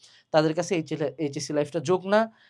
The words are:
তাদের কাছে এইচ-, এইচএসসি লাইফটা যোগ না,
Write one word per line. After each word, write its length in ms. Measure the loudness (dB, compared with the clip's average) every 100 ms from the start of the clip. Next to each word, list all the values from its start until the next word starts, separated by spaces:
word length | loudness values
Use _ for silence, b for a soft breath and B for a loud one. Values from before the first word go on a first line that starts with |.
| b b b
তাদের 220 | 2 2
কাছে 220 | 0 -2 -2
এইচ-, 380 | -2 -4 -4 -2
এইচএসসি 360 | -6 -4 -4
লাইফটা 260 | -2 -2 -2
যোগ 220 | 0 0 2
না, 140 | 2 2 b b